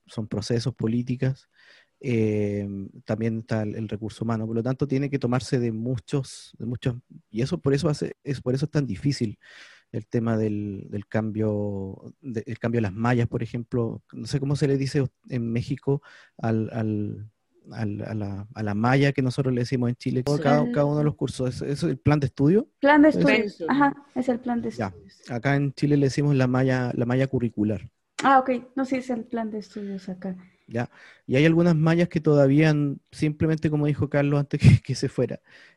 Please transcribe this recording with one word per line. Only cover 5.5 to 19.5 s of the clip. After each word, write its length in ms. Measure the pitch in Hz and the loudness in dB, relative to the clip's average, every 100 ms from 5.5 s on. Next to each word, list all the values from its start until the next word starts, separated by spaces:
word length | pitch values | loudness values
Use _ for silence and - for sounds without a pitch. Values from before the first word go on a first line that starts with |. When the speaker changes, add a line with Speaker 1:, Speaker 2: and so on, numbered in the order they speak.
| 131 | -2
Speaker 1:
de 120 | 120 | 0
muchos, 840 | 110 117 123 - 143 131 - - _ | -2 -4 -6 -2 -4 -4 -12 -20 _
de 80 | 113 | -8
muchos, 300 | 117 131 120 - - _ | -4 -4 -4 -12 -20 _
y 140 | 107 | -4
eso, 160 | 127 175 | -4 -2
por 160 | 139 139 | 0 0
eso 120 | 156 | 0
hace, 260 | 151 - - | -2 -4 -8
es, 180 | - 135 | -8 -6
por 140 | 127 131 | -2 -2
eso 100 | 151 | 0
es 60 | |
tan 160 | 151 131 | -2 -2
difícil 500 | 95 143 135 110 - - - - - _ | -2 -2 -2 -4 -6 -20 -20 -20 -20 _
el 160 | 113 110 | -10 -4
tema 300 | 123 113 110 | -2 0 0
del, 500 | 107 104 104 98 - | 0 -2 -6 -8 -10
del 180 | 104 101 | -10 -4
cambio, 1080 | 113 110 107 107 104 104 98 95 - - - | -4 -2 -2 -2 -2 -4 -6 -8 -12 -18 -18
de, 220 | 139 113 104 | -8 -8 -8
el 100 | 113 | -6
cambio 200 | 117 117 | -2 0
de 40 | |
las 100 | 107 | -2
mallas, 340 | 98 117 120 117 | -2 -2 0 -2
por 160 | 120 | -4
ejemplo. 580 | 117 120 117 127 113 113 - | -6 -8 -6 -4 -4 -6 -14
No 120 | 127 117 | -14 -6
sé 140 | 143 | -4
cómo 160 | 139 143 | -2 -2
se 120 | 143 | 0
le 100 | 139 | 0
dice 280 | 135 147 131 - - | 0 -2 -2 -6 -8
en 220 | 127 117 | -6 -4
México 500 | 113 - 135 - 143 - - - - | -4 -4 -6 -2 -4 -4 -20 -20 -6
al, 320 | 117 110 110 | -2 0 -2
al, 560 | 117 110 107 104 107 107 _ _ _ - | -4 -2 -2 -4 -8 -14 _ _ _ -18
al, 300 | - 107 104 | -6 -6 -4
a 120 | - 107 | -6 -6
la, 320 | 101 98 101 - | -6 -8 -12 -8
a 80 | |
la 100 | 107 | -4
malla 380 | 104 117 139 139 | 0 2 4 4
que 100 | 135 | 2
nosotros 320 | 131 - 131 | -2 0 0